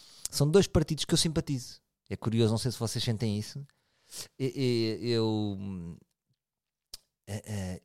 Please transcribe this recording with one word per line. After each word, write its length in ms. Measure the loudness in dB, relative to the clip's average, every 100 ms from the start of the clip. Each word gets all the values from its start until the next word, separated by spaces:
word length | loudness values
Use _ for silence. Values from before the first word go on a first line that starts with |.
| -20 -10 -6
são 180 | 0 6
dois 160 | 6 6
partidos 400 | 2 2 0 2
que 80 |
eu 40 | 2
simpatizo. 640 | 2 0 -2 -4 -6 -16 _ _ _
É 60 | -4
curioso, 360 | 0 4 4
não 60 | 4
sei 140 | -2
se 80 | -2
vocês 240 | -4 -2
sentem 340 | -2 -2 -2 -2
isso. 260 | -4 -12 -14 _ _ _ _ -16 -16 -6
E, 600 | -4 0 0 2 0 -2
e, 60 | 0
eu, 460 | 2 2 2 0 -4 -6 -8 -10 -12 _ _ _ _ _ _ _ _ _ -20 _ _ -10
é, 260 | -10 -6
é, 280 | -6 -4 -8